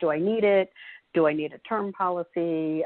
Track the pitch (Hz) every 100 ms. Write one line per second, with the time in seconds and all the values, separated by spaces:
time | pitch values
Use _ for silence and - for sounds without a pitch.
0 | 170 151 185 226 208 196 185 - - -
1 | _ 170 156 151 151 - - 220 202 185
2 | 185 175 170 180 170 160 160 156